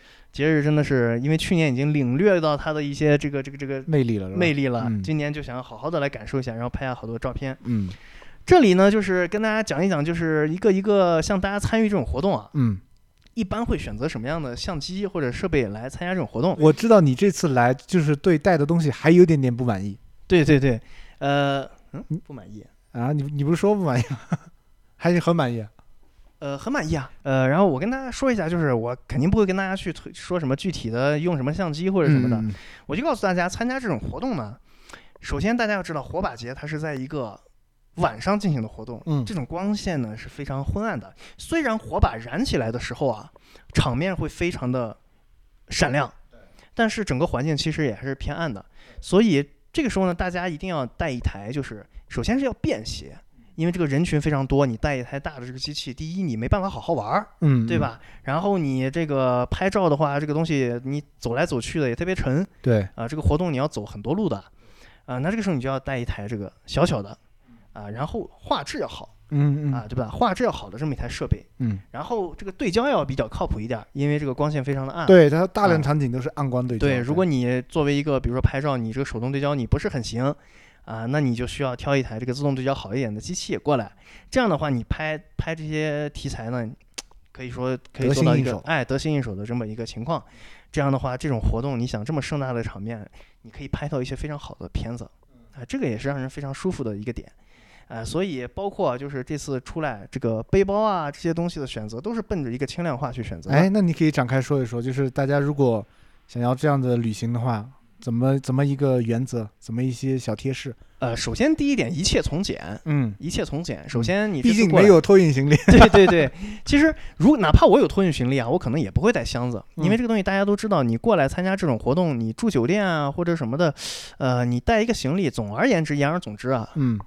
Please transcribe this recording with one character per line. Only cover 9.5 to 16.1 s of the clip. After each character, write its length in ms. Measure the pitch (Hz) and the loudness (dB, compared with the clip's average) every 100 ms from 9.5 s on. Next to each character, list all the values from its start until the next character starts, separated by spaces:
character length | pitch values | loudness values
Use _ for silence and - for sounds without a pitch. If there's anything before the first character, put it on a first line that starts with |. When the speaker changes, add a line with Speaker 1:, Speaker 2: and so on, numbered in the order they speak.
| 214 | -2
Speaker 1:
讲 220 | 220 143 | -2 0
一 60 | 190 | 0
讲， 160 | 160 151 | 0 0
就 80 | |
是 340 | 170 165 156 151 | -2 0 2 0
一 80 | 175 | 2
个 140 | 226 | 2
一 80 | 190 | 2
个 380 | 196 202 180 165 | 4 4 4 4
像 200 | - 196 | 2 -2
大 100 | 196 | -2
家 100 | 202 | -2
参 220 | - 226 | 0 2
与 60 | 220 | 2
这 60 | 202 | 0
种 80 | |
活 160 | - 123 | 0 0
动 160 | 190 175 | 0 0
啊， 140 | - | -2
Speaker 2:
嗯。 260 | 147 120 98 - _ _ _ _ | 0 0 -2 -8 _ _ _ _
Speaker 1:
一 100 | - | -8
般 220 | 208 214 233 | -4 -4 -2
会 120 | 208 | -2
选 200 | - 104 | -4 -6
择 100 | 147 | -6
什 140 | 123 | -4
么 80 | 117 | -4
样 120 | 165 | -4
的 140 | 135 120 | -6 -6
相 240 | - 165 | -6 -6
机 260 | - 185 202 | -6 -6 -4
或 140 | 180 | -2
者 100 | 131 | -4
设 160 | - 190 | -2 0
备 220 | 156 110 | 0 0
来 220 | 104 127 | -4 -10
参 180 | - | -8
加 60 | 175 | -4